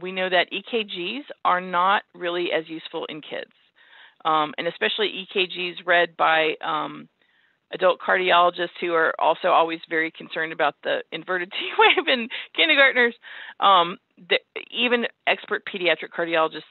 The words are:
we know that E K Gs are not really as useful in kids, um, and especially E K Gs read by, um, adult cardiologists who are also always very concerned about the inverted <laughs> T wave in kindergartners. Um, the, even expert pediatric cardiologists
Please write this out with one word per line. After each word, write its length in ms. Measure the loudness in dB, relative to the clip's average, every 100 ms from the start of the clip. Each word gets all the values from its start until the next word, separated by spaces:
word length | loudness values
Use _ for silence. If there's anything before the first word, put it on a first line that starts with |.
we 120 | -8
know 160 | -6 0
that 240 | 2 0
E 100 | -4 -6
K 140 | -6
Gs 420 | -4 -8 -8 -8 -12 -4
are 160 | 0 0
not 420 | 0 0 2 2 -2
really 360 | -8 -6 -4 -2
as 160 | -2 -4
useful 360 | -10 -12 -10 -10
in 140 | -12
kids, 320 | -12 -12 -12 _ _ _ _ -20 -20 _
um, 300 | -2 0 0 -2
and 80 | -6
especially 420 | -2 -2 0 -2
E 200 | -4 -6
K 140 | -4 -2
Gs 400 | -4 -8 -6 2
read 300 | 2 2 2
by, 380 | 2 4 2 -2
um, 460 | -4 -6 -6 -10 -18 _ _ _ _ _ _
adult 280 | 0 2 2
cardiologists 760 | 0 0 4 6 6 2 -6 -4
who 140 | -2
are 200 | 2 2 2
also 300 | 2 2 4
always 320 | 4 4 -2 -4
very 200 | -2 -2
concerned 420 | -6 -10 -8 -6
about 220 | -2 -2 -2
the 180 | -4 -4 -4
inverted 380 | -10 -6 -6 -4
<laughs> 60 | -8
T 120 | -6 2
wave 300 | 4 4 0
in 200 | -2 -2 -10 -8
kindergartners. 600 | -2 2 6 4 4 0 -2 -14 -18 -18 0
Um, 380 | 4 6 4 -4 _ _ -4
the, 100 | -2 -2 -12 -10
even 360 | -4 0 0 -2 -4 -4
expert 360 | -4 -4 -8 -6
pediatric 440 | -4 0 0 -4 -6
cardiologists 460 | -2 0 0 -4 -12